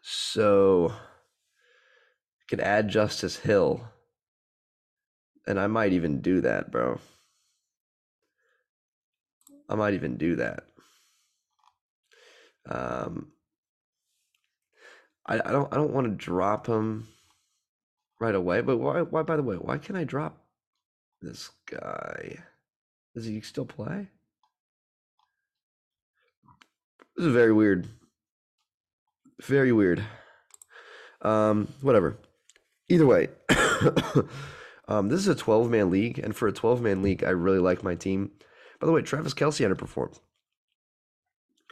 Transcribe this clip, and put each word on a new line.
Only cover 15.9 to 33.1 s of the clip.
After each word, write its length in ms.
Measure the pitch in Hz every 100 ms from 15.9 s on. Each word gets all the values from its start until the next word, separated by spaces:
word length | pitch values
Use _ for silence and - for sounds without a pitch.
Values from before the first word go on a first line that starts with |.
wanna 160 | 135 123
drop 580 | 95 - 87 95 107 -
him 400 | 113 110 110 110 _ _ _ _ _ _ _ _ _ _ _
right 160 | 113 98
away, 260 | 90 92
but 160 | 120 123
why, 240 | 131 147
why, 220 | 165 160
by 120 | 160 156
the 80 |
way, 120 | 131 90
why 220 | - 135
can't 200 | - 196
I 60 |
drop 340 | 151 135 156 - _ _ _ _ _ _ _ _
this 280 | - - - _ -
guy? 720 | - - 50 50 50 50 - - _ _ _ _ _ _ 120
Does 100 | 113
he 160 | 107
still 240 | - - 135
play? 420 | - 107 196 196 _ _ _ _ _ _ _ _ _ _ _ _ _ _ _ _ _ _ _ _ _ _ _ _ _ - _ _ _ - -
This 120 | 170
is 60 |
very 200 | 120 117
weird. 340 | 107 107 95 87 - _ _ _ _ _ _ _ _ _ _ _ _ _ _
Very 300 | - 139 131
weird. 320 | 113 95 85 107 - - _ _ - - - - - - _
Um, 460 | - 107 107 107 101 -
whatever. 360 | 135 113 82 107 _ _ _ _ _ _ _
Either 160 | 175
way, 240 | 147